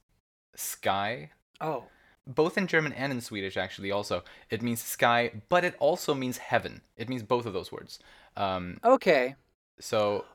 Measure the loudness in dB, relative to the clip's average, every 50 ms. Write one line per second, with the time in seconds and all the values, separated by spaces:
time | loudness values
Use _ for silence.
0 | _ _ _ _ _ _ _ _ _ _ _ -10 -10 -10 -8 -4 0 0 0 0
1 | 0 -2 -4 -6 -10 -14 _ _ _ _ _ -8 -6 -4 -4 -6 -8 -12 _ _
2 | _ _ _ _ _ -2 2 2 2 4 2 0 0 2 2 2 2 0 -2 -4
3 | -4 -4 -4 -4 -6 -6 -6 -6 -4 -4 -2 -4 -4 -4 -6 -6 -4 -2 -2 -2
4 | 0 0 -2 -4 -4 -6 -16 -20 -10 -6 -6 -2 -2 -2 -2 -4 -6 -8 -2 2
5 | 4 4 4 4 2 0 -4 -8 -2 2 2 2 2 2 0 2 2 2 2 2
6 | 0 -2 -2 0 -2 -4 -6 -6 -2 0 0 0 0 -2 -8 -14 -18 _ _ -10
7 | -8 -6 -6 -6 -2 0 0 0 0 -2 -6 -6 -6 -8 -10 -14 -14 -16 -18 -20
8 | -20 -20 -20 -20 -20 _ -6 -2 -2 -2 -2 -2 -4 -6 -6 0 4 6 6 6
9 | 6 4 4 4 4 0 -4 -8 _ _ _ _ _ _ _ -18 -6 -2 2 2
10 | 2 2 2 0 -4 -8